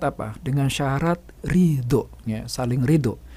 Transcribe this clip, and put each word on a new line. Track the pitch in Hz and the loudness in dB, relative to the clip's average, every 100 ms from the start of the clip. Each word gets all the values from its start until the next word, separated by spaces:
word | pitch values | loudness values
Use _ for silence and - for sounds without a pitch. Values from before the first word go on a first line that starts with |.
| 139 | -2
apa? | - 110 107 - | -4 -8 -8 -4
Dengan | 139 135 | 0 0
syarat | - 139 139 165 175 - - | 0 0 0 0 -2 -6 -10
ridho, | 135 160 175 143 120 135 - - - | 0 4 4 2 2 0 0 -8 -6
ya, | 110 120 | -6 -6
saling | - 127 127 127 | -4 -2 0 2
ridho. | 160 123 - - | 4 2 -2 -10